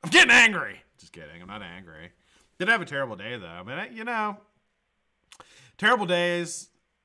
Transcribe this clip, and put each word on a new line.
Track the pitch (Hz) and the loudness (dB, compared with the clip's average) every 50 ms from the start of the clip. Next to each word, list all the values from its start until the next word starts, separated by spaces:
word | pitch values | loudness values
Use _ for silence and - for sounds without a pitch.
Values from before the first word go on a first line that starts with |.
I'm | - - | -4 6
getting | - 349 359 247 | 8 8 8 8
angry. | 233 247 240 226 208 170 135 104 98 - _ _ _ _ | 8 6 6 6 4 0 -6 -6 -10 -14 _ _ _ _
Just | - - | -20 -20
kidding. | - - 78 73 80 85 | -20 -20 -20 -18 -18 -20
I'm | 90 92 | -16 -14
not | 101 107 | -14 -14
angry. | 101 87 85 92 95 85 78 78 82 87 _ _ _ _ _ _ _ _ _ _ | -14 -14 -16 -18 -18 -18 -20 -20 -20 -20 _ _ _ _ _ _ _ _ _ _
Did | 180 202 | 2 2
have | 233 220 | 2 2
a | 170 | 0
terrible | 135 143 139 135 123 110 | -6 -6 -6 -6 -6 -8
day, | 87 98 113 123 117 | -12 -12 -12 -12 -12
though. | 92 82 82 87 90 | -14 -14 -16 -16 -14
But, | 107 131 | -12 -10
I, | 165 208 247 | -12 -12 -12
you | 247 226 220 | -14 -14 -10
know, | 240 240 220 214 214 202 208 _ _ _ _ _ _ _ _ _ _ _ _ _ _ _ _ _ _ - _ - _ _ - _ _ _ - | -8 -6 -4 -4 -6 -6 -10 _ _ _ _ _ _ _ _ _ _ _ _ _ _ _ _ _ _ -20 _ -20 _ _ -20 _ _ _ -2
terrible | 196 214 247 233 202 | 2 2 2 2 2
days, | 170 180 175 175 175 175 175 170 165 - - - _ _ _ _ _ _ _ | 0 0 0 0 0 0 -2 -4 -6 -10 -14 -16 _ _ _ _ _ _ _